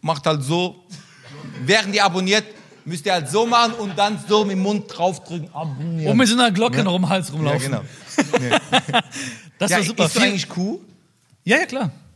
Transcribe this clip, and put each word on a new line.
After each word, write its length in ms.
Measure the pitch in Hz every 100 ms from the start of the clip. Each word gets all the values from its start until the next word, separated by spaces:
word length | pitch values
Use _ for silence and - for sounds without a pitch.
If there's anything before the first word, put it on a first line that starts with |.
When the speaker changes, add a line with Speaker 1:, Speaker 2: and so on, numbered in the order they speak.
Speaker 1:
Macht 240 | 156 156 165
halt 160 | 156
so. 420 | 135 170 180 - _ - - - - - - -
Während 300 | 127 214 202
ihr 100 | 202
abonniert, 400 | 196 175 185 214 214 - - -
müsst 220 | - 170 202
ihr 60 |
halt 140 | 180 139
so 160 | 180 233
machen 260 | 233 233
und 240 | 233 208 165
dann 240 | 208 208 -
so 160 | 208
mit 80 | 202
dem 80 | 190
Mund 220 | 190 208 -
draufdrücken, 600 | - 175 190 - 170 143
abonnieren. 560 | 147 160 131 165 165 156
Speaker 2:
Und 40 | 220
mit 100 | 247
so 60 |
einer 160 | 240 240
Glocke 280 | 185 233 247
Speaker 1:
Ja. 60 |
Speaker 2:
noch 80 | 196
um 80 | 175
den 60 | 180
Hals 240 | 190 175
rumlaufen. 400 | 147 156 147 135
Speaker 1:
Ja, 80 | 123
genau. 40 | 98 - - - 277 -
Speaker 2:
<laughs> 0 |
Speaker 1:
Nee. 600 | 123 - - 254 - 247 - - 262 233 - _
Speaker 2:
Das 120 | 196
Speaker 1:
Ja, 80 | 180
Speaker 2:
war 60 |
super. 200 | 180 220 170
Speaker 1:
isst 80 | 220
du 40 |
Speaker 2:
Vielen 120 | 240
Speaker 1:
eigentlich 160 | 196 -
Kuh? 320 | - 190 349 - _ _ _ _ _
Speaker 2:
Ja, 120 | - 262
ja, 80 | 359
klar. 240 | 254 202 - -